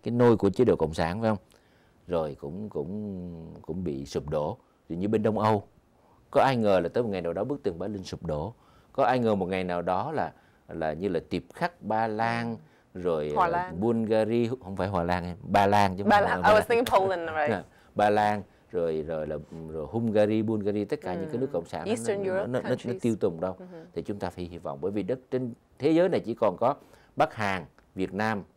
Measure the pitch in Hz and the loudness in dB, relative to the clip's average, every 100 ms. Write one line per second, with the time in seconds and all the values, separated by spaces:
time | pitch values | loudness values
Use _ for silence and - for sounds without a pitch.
0 | - 120 123 113 98 92 120 82 78 80 | -2 6 6 8 4 6 4 6 2 2
1 | 82 98 113 104 _ _ _ _ _ _ | 0 2 0 0 _ _ _ _ _ _
2 | - 85 78 67 71 87 107 80 73 104 | -2 -2 0 -4 -10 -8 -8 -6 -6 -6
3 | 107 95 90 85 80 82 - 85 87 69 | -8 -8 -10 -12 -14 -16 -8 -6 -4 -6
4 | 69 87 73 76 76 117 _ _ _ 85 | -6 -6 -2 -2 -2 -6 _ _ _ -4
5 | 101 110 110 107 107 107 - _ _ _ | 0 2 2 2 4 2 0 _ _ _
6 | _ _ _ - 123 127 107 95 85 113 | _ _ _ 4 4 4 4 4 4 0
7 | 120 95 85 85 117 143 104 85 95 104 | -2 -2 -2 -2 -4 -2 -4 -4 -8 -8
8 | 90 80 82 76 87 - _ _ _ - | -8 -10 -4 -4 -4 -10 _ _ _ 0
9 | 127 127 117 101 90 95 90 87 87 92 | 2 4 2 2 0 -2 -2 -2 0 0
10 | 123 151 82 - _ _ _ 82 78 78 | -2 -4 -4 -8 _ _ _ -4 -4 -2
11 | 98 85 - 90 - - 170 - 98 107 | -2 -2 -2 -6 -6 -6 -6 -6 -4 -2
12 | 113 107 113 117 117 113 - _ _ 92 | 0 0 -2 -2 -4 -8 -14 _ _ -4
13 | 87 80 76 76 175 85 180 87 110 113 | 0 0 0 0 0 0 -4 -2 0 0
14 | 110 110 107 120 113 127 90 95 92 95 | 2 2 2 0 0 -4 -8 -4 -2 0
15 | 85 90 87 87 - 101 98 104 101 92 | 0 0 -2 -10 0 2 6 6 4 2
16 | 101 208 202 185 180 214 - 233 240 196 | 2 4 4 2 4 4 4 0 4 2
17 | 190 180 165 156 147 101 78 _ _ - | 2 0 -4 -2 0 -2 -6 _ _ 2
18 | 104 107 104 104 95 _ _ - 85 78 | 4 4 4 0 -4 _ _ -2 0 -2
19 | 76 80 76 76 76 82 80 80 73 110 | -4 -6 -4 -6 -8 -14 -10 -10 -6 -2
20 | 117 107 107 110 110 110 101 104 104 147 | 0 4 4 4 0 0 0 -2 -2 -4
21 | 92 90 95 117 135 113 85 85 123 233 | -6 -6 -4 -4 -2 -4 -4 -8 -4 -4
22 | 233 202 135 185 117 123 107 123 120 123 | -2 -2 -2 -2 -2 -4 -2 -4 -4 -4
23 | 120 110 104 82 92 90 180 170 165 - | -2 0 -2 -2 -6 -6 -14 -18 -10 -10
24 | 85 101 95 87 87 85 78 71 85 101 | -8 -6 -6 -6 -10 -8 -10 -6 -4 -4
25 | 95 131 _ 127 127 113 _ _ 135 165 | -4 -6 _ -6 -6 -10 _ _ 2 4
26 | 185 135 101 113 107 87 120 143 - - | 4 2 -2 0 0 2 0 0 -8 -20
27 | _ - 151 - 101 95 76 _ _ - | _ 0 0 0 -2 -2 -6 _ _ -6
28 | 92 92 110 107 - | -4 -2 -2 -2 -8